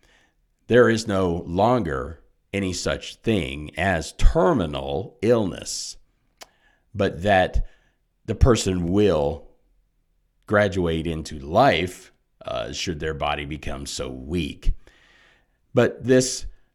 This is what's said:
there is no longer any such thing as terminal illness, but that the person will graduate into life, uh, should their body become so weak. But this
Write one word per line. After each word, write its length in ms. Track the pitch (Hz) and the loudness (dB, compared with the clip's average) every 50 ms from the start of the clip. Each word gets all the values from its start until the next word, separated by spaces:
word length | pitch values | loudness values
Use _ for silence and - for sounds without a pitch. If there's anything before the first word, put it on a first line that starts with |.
| _ _ _ _ _ _ _ _ _ _ _ _ _ - | _ _ _ _ _ _ _ _ _ _ _ _ _ 2
there 220 | 113 123 117 113 | 6 6 6 6
is 180 | 113 107 - 107 | 4 0 0 -2
no 360 | 98 95 95 87 85 - - 80 | 0 0 0 0 0 -2 -4 -4
longer 720 | 85 90 101 117 123 120 95 80 67 65 65 78 82 - _ _ _ _ _ _ | 0 2 2 2 2 0 -2 -2 -4 -6 -6 -8 -12 -16 _ _ _ _ _ _
any 220 | - 98 98 92 90 | -6 -4 -4 -4 -4
such 420 | - - 90 73 71 - - - | -4 -4 -4 -4 -4 -6 -12 -14
thing 560 | - - 113 110 95 73 65 67 73 76 73 - - | -8 -2 0 0 0 0 -2 -6 -10 -10 -10 -6 -2
as 360 | 90 98 90 80 78 - - | 0 0 0 0 -2 -6 0
terminal 1040 | - - - - 160 180 185 165 113 85 76 71 67 67 69 69 80 107 - - - | 6 6 6 6 6 2 2 2 2 0 -2 -4 -6 -6 -4 -4 -4 -6 -6 -8 -2
illness, 760 | 95 113 120 113 101 87 60 - - - - - - - - - _ _ _ _ _ _ _ - - _ _ _ _ _ _ _ _ _ - | 0 2 2 2 0 -2 -6 -8 -10 -10 -10 -10 -10 -12 -14 -18 _ _ _ _ _ _ _ -20 -20 _ _ _ _ _ _ _ _ _ -4
but 300 | 98 98 90 - 73 87 | -2 -2 -2 -2 -2 0
that 420 | 104 98 92 90 80 - - - - _ _ _ _ _ _ _ _ _ _ _ | 2 4 4 4 2 2 0 -2 -2 _ _ _ _ _ _ _ _ _ _ _
the 100 | - 110 | -6 0
person 560 | - - 135 113 107 - 98 92 90 87 85 | 4 6 6 6 4 2 0 -2 0 0 0
will 560 | 92 104 104 98 85 76 71 73 78 76 - - _ _ _ _ _ _ _ _ _ _ _ _ _ _ _ _ _ _ _ | 2 4 4 4 4 2 0 -2 -4 -6 -12 -20 _ _ _ _ _ _ _ _ _ _ _ _ _ _ _ _ _ _ _
graduate 640 | - 107 101 104 101 92 95 87 82 82 82 78 85 | 0 2 2 2 2 0 -2 -2 0 -2 -2 -2 -4
into 320 | 80 80 71 - 80 73 | -6 -6 -8 -10 -12 -12
life, 720 | 67 69 82 110 135 135 92 80 90 90 - - - - _ _ _ _ _ - - | -8 -2 2 4 4 4 4 2 0 -2 -6 -10 -20 -20 _ _ _ _ _ -16 -12
uh, 280 | - 60 62 57 62 71 | -8 -8 -6 -6 -8 -8
should 260 | - - 92 82 73 | -8 -6 -6 -6 -6
their 160 | 80 78 78 | -6 -6 -6
body 300 | 71 73 73 73 73 73 | -4 -4 -4 -4 -4 -6
become 400 | 71 78 73 - - 71 67 65 | -8 -10 -10 -8 -8 -8 -8 -10
so 240 | - - - 67 65 | -10 -10 -8 -8 -10
weak. 640 | 65 65 64 69 87 90 78 - - - - - - - - - _ _ _ _ _ _ _ _ _ _ _ _ _ _ _ _ - | -10 -12 -10 -6 -4 -4 -4 -4 -6 -2 0 0 0 0 -2 -20 _ _ _ _ _ _ _ _ _ _ _ _ _ _ _ _ 0
But 300 | 123 120 - - - - | 2 2 2 0 -2 0
this 420 | 120 127 131 127 - - - - - - - _ _ _ | 4 4 4 4 2 -2 -8 -10 -12 -14 -14 _ _ _